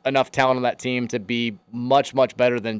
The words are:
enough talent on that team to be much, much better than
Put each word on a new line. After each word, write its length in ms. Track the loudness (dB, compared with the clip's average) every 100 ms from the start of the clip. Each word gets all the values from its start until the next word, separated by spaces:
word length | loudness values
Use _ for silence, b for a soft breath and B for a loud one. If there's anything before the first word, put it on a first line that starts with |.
| 0
enough 240 | 0 2
talent 280 | 2 2 2
on 40 |
that 160 | -2 -2
team 300 | -4 -4 -2
to 100 | -4
be 400 | -2 -2 -2 -6 _
much, 420 | -8 2 2 2
much 220 | 2 0 2
better 240 | 0 0
than 180 | -2